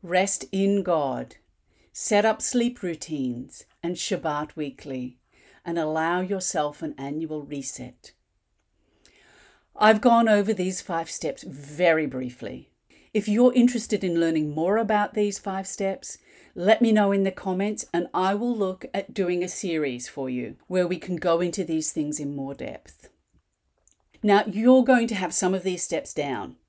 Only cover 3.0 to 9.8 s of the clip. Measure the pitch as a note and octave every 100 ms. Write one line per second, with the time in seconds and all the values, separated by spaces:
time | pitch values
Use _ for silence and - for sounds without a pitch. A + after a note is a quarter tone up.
3 | - D3+ B2+ A#2+ C3 - - _ E3+ F3
4 | - F3+ D#3+ D3 D#3 - D3 C3 D3 C3
5 | B2+ - _ _ _ _ - E3+ D#3 D#3+
6 | D#3+ F3 F#3 G3 - F3 D3 - D#3+ C#3+
7 | C#3 D3 D#3+ D#3 C#3+ D3 C3 - A#2+ -
8 | - _ _ _ _ _ _ _ _ _
9 | _ _ _ _ _ _ _ -